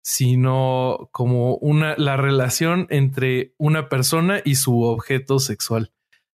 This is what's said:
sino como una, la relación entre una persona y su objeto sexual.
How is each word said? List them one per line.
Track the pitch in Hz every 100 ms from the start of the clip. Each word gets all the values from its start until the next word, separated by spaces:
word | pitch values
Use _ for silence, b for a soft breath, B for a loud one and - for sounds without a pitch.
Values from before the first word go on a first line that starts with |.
sino | - - 127 127 127 131 131 127 127 - -
como | - 123 123 123 -
una, | 147 151 156 156
la | 143 135
relación | 139 135 127 - 165 175 180
entre | 147 135 135 131 127 - _
una | 151 156 151
persona | 131 127 160 175 202
y | 147
su | 135 - 120
objeto | 117 117 - 135 135 135
sexual. | 131 107 - 113 110 _ _ b _